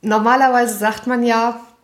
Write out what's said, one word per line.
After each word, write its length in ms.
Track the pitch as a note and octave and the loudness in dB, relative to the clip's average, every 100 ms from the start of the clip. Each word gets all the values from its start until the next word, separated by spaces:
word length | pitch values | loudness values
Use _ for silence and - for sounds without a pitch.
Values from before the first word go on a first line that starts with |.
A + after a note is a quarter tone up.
Normalerweise 720 | A3+ G#3+ A3 B3+ C4+ B3 A#3+ G3+ | 0 0 2 2 4 2 0 -2
sagt 300 | G#3+ A3 - | -4 -4 -4
man 160 | B3 | -2
ja 380 | A#3+ A3+ A#3 A#3 - _ | 0 0 -2 -4 -16 _